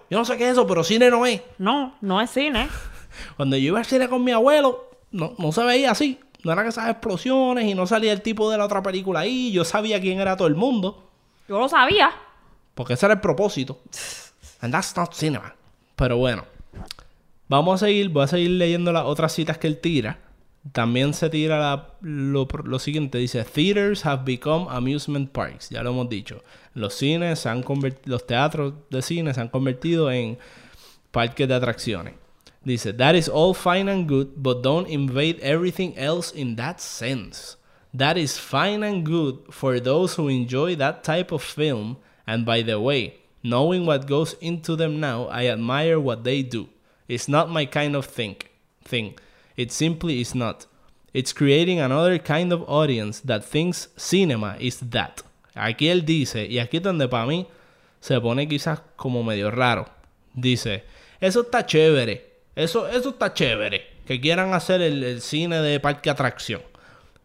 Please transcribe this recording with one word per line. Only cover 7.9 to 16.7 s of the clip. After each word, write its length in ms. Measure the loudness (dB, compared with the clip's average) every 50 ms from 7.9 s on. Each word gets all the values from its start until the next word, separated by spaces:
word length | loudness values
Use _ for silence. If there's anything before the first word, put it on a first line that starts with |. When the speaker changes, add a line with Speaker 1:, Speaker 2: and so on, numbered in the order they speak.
| 2 2 2 2
Speaker 1:
el 100 | 0 0
tipo 300 | 0 -2 -2 0 0 0
de 60 | 2 2
la 80 | 0
otra 180 | 0 0 -2 -2
película 380 | -2 -4 -4 -2 -2 -2 0
ahí. 320 | 0 0 -2 -2 -2 0 2
Yo 100 | 2 2
sabía 380 | 2 2 0 2 2 0 0
quién 180 | 0 0 0 0
era 160 | 0 0 2
todo 140 | 2 4 2
el 60 | 4
mundo. 520 | 4 2 2 2 2 0 -2 -4 -8 -16 -20 _ _ _ _ _ _ _ -4
Speaker 2:
Yo 100 | -2 0
lo 100 | 2 4
sabía. 420 | 6 6 6 6 6 6 6 4 4 0 -12 -20 -20 _ _ -20 -20 _ _ _ -10
Speaker 1:
Porque 200 | -8 -4 -2 0
ese 100 | 4 4
era 80 | 4 4
el 60 | 4
propósito. 580 | 4 2 2 2 2 0 0 -2 -6 -6 -8 -14 -16 -18 -16 -14 -12 -12 -14 -14 -18 -20 _ _ -20 -20 -16 _
And 140 | -6 -2 -2
that's 200 | -2 -2 -2 -4 -4
not 160 | -4 -4 -4
cinema. 420 | -4 -2 -2 -2 -4 -6 -12 -18 _ _ -20 _ _ _ _ _
Pero 220 | 0 0 2 2 2
bueno. 260 | 2 2 0 -2 -6 -12 -16 -20 -20 -20